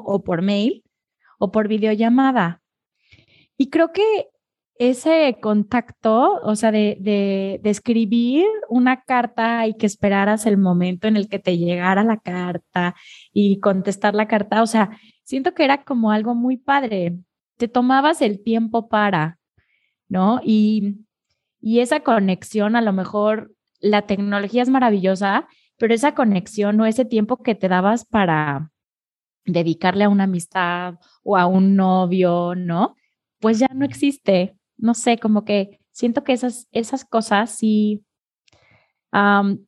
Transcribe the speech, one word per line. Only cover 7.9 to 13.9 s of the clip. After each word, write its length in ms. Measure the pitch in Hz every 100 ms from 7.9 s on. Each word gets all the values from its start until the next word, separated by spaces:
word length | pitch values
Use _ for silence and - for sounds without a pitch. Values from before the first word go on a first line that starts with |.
| 226 220 233 240 277 392 427 -
una 340 | 240 254 254
carta 640 | - 254 240 - 226 233 226
y 80 |
que 120 | 220 214
esperaras 600 | - 202 196 202 214 220
el 100 | 202
momento 520 | 185 175 180 180 220
en 80 | 214
el 120 | 202
que 100 | 196
te 180 | 190 175
llegara 460 | 170 175 180 190
la 140 | 220 214
carta 760 | - 180 180 175 - 185 175 - - - -
y 260 | 208 202 196
contestar 540 | 202 190 190